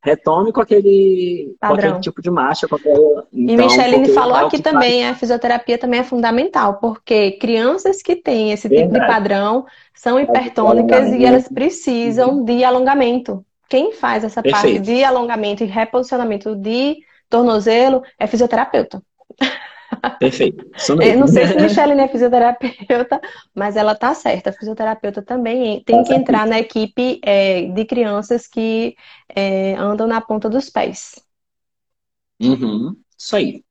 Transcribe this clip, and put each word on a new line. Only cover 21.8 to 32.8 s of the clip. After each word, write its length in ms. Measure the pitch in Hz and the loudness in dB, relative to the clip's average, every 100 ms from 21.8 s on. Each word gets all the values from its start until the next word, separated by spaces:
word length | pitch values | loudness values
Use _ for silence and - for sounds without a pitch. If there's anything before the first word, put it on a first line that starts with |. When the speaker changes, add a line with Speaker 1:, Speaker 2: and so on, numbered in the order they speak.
| 294 285 | 2 2
Speaker 2:
é 60 | 269 | 0
fisioterapeuta, 1120 | 233 240 240 240 240 254 - 202 240 247 285 - - _ | 0 2 2 2 0 -6 -10 -4 -2 0 -4 -6 -20 _
mas 220 | - 202 208 | -8 -4 0
ela 180 | 214 | 0
tá 180 | 214 240 | 0 -2
certa. 360 | 311 - 196 190 | -2 -2 -2 -4
A 20 | |
fisioterapeuta 720 | 196 214 220 220 220 208 202 | -8 -12 -6 -6 -6 -8 -10
também 540 | 202 254 233 240 240 208 | -8 -6 -4 -2 -4 -6
en-, 80 | |
tem 180 | - 233 | 2 2
Speaker 1:
Tá 20 | 247 | 2
Speaker 2:
que 60 | |
entrar 320 | 262 262 226 214 | 0 2 0 2
Speaker 1:
certíssima. 0 | |
Speaker 2:
na 120 | 220 | -2
equipe, 600 | 226 226 214 - 247 247 | -2 -4 -6 -4 -4 -4
é, 380 | - 202 196 185 | 0 2 2 0
de 220 | 175 180 | -4 -6
crianças 640 | 220 247 220 202 202 240 - | -4 -2 -2 -4 -4 -6 -4
que, 500 | - 226 220 226 - - - _ | -6 -4 -2 -4 -8 -20 -20 _
é, 400 | - 196 190 190 196 | -6 -2 -2 -2 -2
andam 300 | 202 214 226 | -4 -2 -2
na 140 | 226 | -2
ponta 280 | 220 214 220 | -4 -6 -4
dos 200 | 233 277 | -4 -4
pés. 460 | - - 190 - - _ _ _ _ _ _ _ _ _ _ _ _ | -4 -4 -6 -18 -20 _ _ _ _ _ _ _ _ _ _ _ _
Speaker 1:
Uhum. 560 | 120 131 254 107 | -2 0 -2 -4